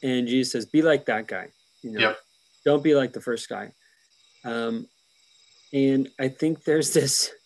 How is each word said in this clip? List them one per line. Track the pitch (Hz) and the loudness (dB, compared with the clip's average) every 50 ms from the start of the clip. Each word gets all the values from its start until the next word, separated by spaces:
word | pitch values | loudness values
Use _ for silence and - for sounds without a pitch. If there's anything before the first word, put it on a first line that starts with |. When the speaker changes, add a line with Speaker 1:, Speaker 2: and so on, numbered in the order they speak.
| - | -2
Speaker 1:
And | 135 127 127 123 117 | 0 0 0 0 0
Jesus | 120 131 127 123 - | 0 0 0 0 -4
says, | 120 107 | -6 -8
"Be | - - 151 156 | 0 0 2 4
like | 165 156 135 135 | 4 4 2 2
that | - 117 107 110 | -2 -4 -4 -4
guy, | - 107 92 90 - _ _ _ _ _ _ - | -6 -8 -10 -10 -12 _ _ _ _ _ _ -14
you | 123 110 | -10 -4
know, | 107 | 0
Speaker 2:
Yep. | 110 110 107 - - _ _ _ _ _ _ _ _ | 0 0 0 -2 -10 _ _ _ _ _ _ _ _
Speaker 1:
don't | 147 147 147 147 | 2 2 4 4
be | 160 151 | 4 4
like | 143 131 120 - | 4 4 0 -4
the | - | -8
first | - - 120 113 - - | -8 -6 -6 -6 -6 -10
guy." | - 104 101 - - _ _ _ _ _ _ _ _ _ _ _ _ _ _ | -10 -12 -12 -12 -16 _ _ _ _ _ _ _ _ _ _ _ _ _ _
Um, | 123 117 117 117 117 113 113 123 - _ _ _ _ _ _ _ _ _ _ _ _ _ _ _ _ - | -8 -6 -4 -4 -4 -4 -6 -8 -12 _ _ _ _ _ _ _ _ _ _ _ _ _ _ _ _ 0
and | 139 135 135 135 135 135 - _ - | 2 2 4 4 2 0 -2 _ -4
I | 131 131 | -4 -4
think | 131 - - 156 160 156 _ | -2 0 -2 -2 -2 -2 _
there's | - 151 160 151 139 - | 0 2 2 2 2 2
this | 160 135 139 - - - - - - _ | 0 0 2 0 0 -2 -2 -6 -12 _